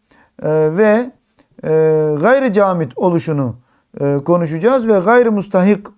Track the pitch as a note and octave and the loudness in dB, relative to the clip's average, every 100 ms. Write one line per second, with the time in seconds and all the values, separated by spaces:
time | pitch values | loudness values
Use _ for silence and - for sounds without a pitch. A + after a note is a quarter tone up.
0 | _ _ _ - - D#3 D#3 E3 G#3+ G#3+ | _ _ _ -10 -4 0 0 2 2 2
1 | B3 - _ _ _ - D#3 D#3+ D#3+ D#3 | -2 -12 _ _ _ -12 -2 0 2 2
2 | D#3 D3+ F3+ C4+ C4+ G3 G3+ F3+ D3 - | 0 0 2 2 2 0 0 0 -4 -2
3 | F#3+ E3+ E3 D3+ C3 A#2 _ _ _ - | -2 -2 -2 -4 -4 -8 _ _ _ -6
4 | C#3+ C#3+ C#3+ F3 D#3+ D#3+ G3+ C4 A3+ G3+ | -4 -2 0 -2 -2 -2 0 0 0 0
5 | F3+ A#3+ A#3 G#3 F#3 F#3+ F#3 G#3 G#3 | 2 2 2 0 -2 0 2 0 -4